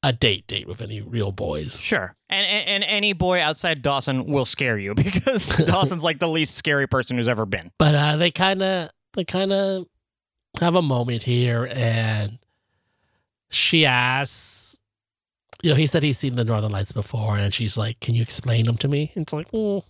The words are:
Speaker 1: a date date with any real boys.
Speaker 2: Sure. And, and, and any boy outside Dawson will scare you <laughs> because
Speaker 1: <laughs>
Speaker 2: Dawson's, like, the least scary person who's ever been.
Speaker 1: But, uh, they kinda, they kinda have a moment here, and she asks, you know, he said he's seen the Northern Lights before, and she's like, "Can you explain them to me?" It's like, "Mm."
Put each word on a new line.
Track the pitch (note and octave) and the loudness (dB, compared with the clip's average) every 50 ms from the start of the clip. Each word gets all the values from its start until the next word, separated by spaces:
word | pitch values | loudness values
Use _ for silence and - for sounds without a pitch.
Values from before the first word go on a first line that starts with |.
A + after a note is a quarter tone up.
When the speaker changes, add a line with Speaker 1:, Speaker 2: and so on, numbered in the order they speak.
| - | 0
Speaker 1:
a | C#3 B2 | -2 -2
date | A#2 - A#2 G2 F2+ - _ | 2 2 0 0 0 -4 _
date | F#2+ G2 - - | -8 -8 -8 -8
with | F2+ - | -10 -10
any | - G#2 A2 G#2+ | -10 -10 -10 -10
real | G2+ - A#2 A#2 G#2 G2+ G2 | -10 -6 -4 -2 -2 -2 -4
boys. | - - E2+ D2+ D2+ D#2 B2 - - | -4 -4 -4 -4 -4 -4 -6 -8 -8
Speaker 2:
Sure. | - - - E3 F#2+ F2 - _ _ _ | -4 -2 -2 -2 -2 -4 -10 _ _ _
And, | - G3 G#3 | -2 -2 0
and, | F3+ G3+ G#3 F3+ F3 | 0 0 -2 -2 -2
and | G3+ G3 G3+ | -2 -2 -2
any | - G#3 G#3 G3+ G#3 G3 | 0 -2 0 0 0 0
boy | D#3+ F3+ F3+ F3+ F3+ | 0 0 2 2 2
outside | D#3+ D3+ D#3 - - F3 D#3+ C#3+ | 2 0 -2 -2 -2 -2 -2 0
Dawson | A#2+ C#3+ C#3 C#3 B2+ - C3+ C3 B2+ | 0 0 0 0 0 0 -2 -2 -2
will | - D3 C#3 B2+ | 0 0 0 0
scare | - - - C#3 B2+ A2+ G#2 | 0 -2 -2 0 0 0 -2
you | G2 G2 G#2 | -2 -2 0
<laughs> | |
because | - - F#3 F#3 F3+ - - C4 G#3+ - - | 2 2 2 2 0 0 0 0 2 2 0
Speaker 1:
<laughs> | - - | 2 2
Speaker 2:
Dawson's, | E3 D3+ E3+ F#3 F#3+ - F#3 E3+ D3 | 4 4 4 4 2 2 0 0 0
like, | E3+ D#3+ C#3 | 0 0 2
the | F3 E3+ | 0 0
least | D#3+ D#3+ D#3 D3 - | 2 0 0 0 -2
scary | - - D#3+ D3 C#3+ C#3 C3 | -4 0 0 2 2 2 2
person | - C3 B2 - B2+ B2 | 0 -2 0 0 -2 -2
who's | A#2 A#2 | 0 0
ever | B2 G#2+ A2 | 0 0 -2
been. | G2 G2 F#2+ F2 F2+ _ _ | -4 -4 -6 -8 -10 _ _
Speaker 1:
But, | D#3+ D3+ D3+ | 4 4 6
uh, | C#3+ D3 D3+ D3+ D3+ | 4 4 2 2 2
they | E3 F3 | 2 0
kinda, | - - F3+ F#3+ G3 F#3+ F#3+ F#3+ F#3+ F#3 E3 - - _ _ _ _ | 2 2 0 2 2 0 0 0 0 -2 -4 -6 -12 _ _ _ _
they | - F3+ | -6 -6
kinda | - - F#3 F#3+ F#3+ G3 G3 G3 G3 G3 F#3+ F3+ _ _ _ _ _ _ _ _ _ _ _ _ _ _ - | -2 -2 -2 0 2 2 0 0 0 -2 -4 -6 _ _ _ _ _ _ _ _ _ _ _ _ _ _ 0
have | E3+ F3 E3+ | 0 4 4
a | F3+ | 4
moment | F3 D3 C3 B2 A#2+ B2 B2 A#2 - | 4 2 2 0 0 0 -2 -2 0
here, | - B2 A#2+ B2 B2 A#2 A#2 B2 B2+ | 0 2 2 2 2 2 0 -2 -4
and | - B2 A#2+ A#2 A2+ A2+ A2+ A2 A2 G#2+ G#2+ G2+ A2 B2 _ _ _ _ _ _ _ _ _ _ _ _ _ _ _ _ _ _ _ _ _ _ | -4 -2 0 0 0 0 0 0 0 -2 -2 -4 -6 -10 _ _ _ _ _ _ _ _ _ _ _ _ _ _ _ _ _ _ _ _ _ _
she | - - - - - E3 D#3 | -2 0 0 4 4 4 6
asks, | C#3 B2+ B2 B2 B2 B2+ C3+ C#3 C3 - - - - - - - - - _ _ _ _ _ _ _ _ _ _ _ _ _ _ _ - _ - | 6 6 4 4 2 0 0 -2 -4 -6 -10 -10 -12 -12 -14 -14 -16 -18 _ _ _ _ _ _ _ _ _ _ _ _ _ _ _ -20 _ 2
you | E3+ | 2
know, | D3+ | 4
he | C3 D#3 D3 | 4 4 4
said | - E3+ C#3+ | 2 2 2
he's | D3+ C3 - | 2 0 0
seen | - C#3 B2 | -2 -2 0
the | A#2+ A#2 | 0 0
Northern | A2 A#2 G#2+ G#2 G#2+ | 0 0 0 0 -2
Lights | G#2 G2 G2+ - | -2 -2 -4 -4
before, | - - G2+ - - A#2 G#2+ G#2+ G#2 G#2 | -4 -6 -6 -4 -4 -4 -2 0 0 0
and | G2+ G2+ G2 | 0 0 0
she's | - A#2 G#2 - A2+ | -2 -2 -2 -2 -2
like, | G#2 G#2+ A#2 _ | -2 -4 -4 _
"Can | - - A#2 | -4 0 0
you | A#2 | 0
explain | A#2 - - - - B2+ A2+ A2+ A2+ | 0 0 -2 -4 0 2 2 2 4
them | A#2 A#2 A#2 | 2 2 0
to | - C#3 | 0 0
me?" | C#3+ C#3+ D3+ D3+ - | 0 0 -2 -4 -4
It's | D3 D#3 - - | -6 -6 -4 -6
like, | D3+ E3 - | -8 -8 -6
"Mm." | - A3 A3 G#3 G3+ G3 - _ | -4 -2 -2 0 -2 -4 -6 _